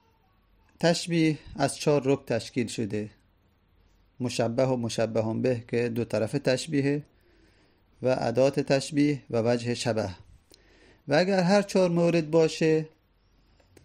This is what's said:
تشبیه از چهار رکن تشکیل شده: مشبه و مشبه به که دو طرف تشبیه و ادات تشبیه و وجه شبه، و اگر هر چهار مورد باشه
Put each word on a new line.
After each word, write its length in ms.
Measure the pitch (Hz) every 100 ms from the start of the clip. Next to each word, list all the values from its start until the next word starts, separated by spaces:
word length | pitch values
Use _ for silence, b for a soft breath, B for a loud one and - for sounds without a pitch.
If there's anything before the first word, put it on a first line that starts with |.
| _ _ _ _ _ _ _ -
تشبیه 580 | 170 170 - 170 160 147 - -
از 200 | 139 -
چهار 260 | - 147
رکن 200 | 131 139
تشکیل 420 | - 117 - - 110
شده: 440 | - 110 107 104 - _ _ _ _ _ _ _ _ _ -
مشبه 460 | 123 123 113 117 131
و 100 | 127
مشبه 580 | 117 - 110 110 110
به 300 | 117 123 123 -
که 200 | 120 120
دو 160 | 113
طرف 280 | 113 107 107
تشبیه 680 | 143 139 127 - 147 135 147 143 _ b b b b b b b -
و 140 | 123 127
ادات 420 | 123 117 135 135
تشبیه 640 | 139 139 - 147 147 147 -
و 120 | 117 113
وجه 220 | 123 120
شبه، 360 | 117 123 110 101 90 - - _ b b b b b b
و 60 |
اگر 260 | 147 185 196
هر 220 | 175 208
چهار 280 | 202 196 180
مورد 400 | 170 170 170 151
باشه 580 | 165 160 - 160 156 156 _ _ _ _ _ _ _ _ _